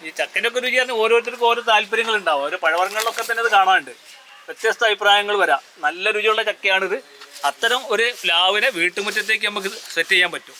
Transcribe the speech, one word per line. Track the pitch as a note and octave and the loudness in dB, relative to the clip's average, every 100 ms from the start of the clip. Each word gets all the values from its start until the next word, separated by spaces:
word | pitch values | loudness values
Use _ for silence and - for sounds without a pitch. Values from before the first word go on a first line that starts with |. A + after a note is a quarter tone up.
| D#3+ | -12
ഈ | - | -6
ചക്കൻ്റെ | C#3+ F#3+ A3+ | -2 0 -2
ഒക്കെ | A#3+ B3 | -2 0
രുചി | B3 | 0
പറഞ്ഞാൽ | B3 A#3 | 0 0
ഓരോരുത്തർക്കും | A3 A#3 A#3 A#3+ A#3 | 4 4 2 0 0
ഓരോ | A#3 A3+ | 2 2
താല്പര്യങ്ങൾ | G#3+ G#3 A3 A3+ G#3+ | 2 2 -2 0 -2
ഉണ്ടാവും. | F3+ D3 C#3+ | 0 0 -2
ഓരോ | F3+ | -2
പഴവർഗ്ഗങ്ങളിലൊക്കെ | E3 E3 F#3+ G#3 A3+ A3+ A3+ | 0 2 0 0 -4 -4 -6
തന്നെ | A3+ A#3 | -2 2
ഇത് | G#3 | 4
കാണാനുണ്ട്, | F#3 F#3 C3 A#2+ - - - - - | 6 2 0 -18 -20 -20 -20 -20 -16
വ്യത്യസ്ത | D3+ A3 G3+ A3+ | -4 -4 0 0
അഭിപ്രായങ്ങൾ | G3+ G3+ G3+ G3+ G#3 | 2 4 4 2 0
വരാം. | E3+ C#3 - - D3+ | 2 0 -4 -6 -6
നല്ല | E3+ G3+ G#3+ | -2 -2 0
രുചിയുള്ള | G#3+ A3 G#3+ | 0 0 -2
ചക്കയാണിത്. | - G3 F#3+ F#3+ B3+ - - - - C#3+ | -4 0 0 0 -6 -8 -20 -20 -4 -4
അത്തരം | - A#3 B3+ C4+ | -2 -2 -2 -2
ഒരു | G#3+ A#3 B3 | -2 -2 -2
പ്ലാവിനെ | F3+ E3+ F#3 G#3 B3 F#3+ | -2 2 2 2 0 0
വീട്ടുമുറ്റത്തേക്ക് | E3+ F3 G#3 G3+ G3+ G#3+ G#3 | -2 -2 -4 -4 -2 -2 -2
നമുക്ക് | G#3 G3 | -4 -8
ഇത് | A3 - - | -10 -8 -6
സെറ്റ് | E3 | 0
ചെയ്യാൻ | F#3 F3+ D#3 | 2 2 -2
പറ്റും. | - - | -14 -20